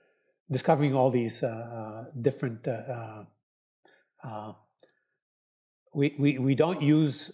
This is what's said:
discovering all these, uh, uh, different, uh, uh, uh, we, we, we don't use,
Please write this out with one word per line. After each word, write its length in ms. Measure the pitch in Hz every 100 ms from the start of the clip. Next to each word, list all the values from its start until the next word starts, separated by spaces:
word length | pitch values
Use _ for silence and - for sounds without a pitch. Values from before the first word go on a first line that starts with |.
| _ _ _ _ -
discovering 420 | 127 - 143 147
all 160 | 135 131
these, 320 | 123 113 -
uh, 60 | 120
uh, 640 | 113 117 117 110 110 123 131
different, 460 | 123 - 131 113 -
uh, 40 |
uh, 540 | 113 - 120 110 107 95 _ _ _ _ _ _ _ _ _
uh, 300 | 123 107 107 - _ _ _ _ _ _ _ _ _ _ _ _ _ 147
we, 200 | 143 143
we, 180 | 143 131
we 160 | 131
don't 300 | 135 160 180
use, 480 | 147 151 151 127 -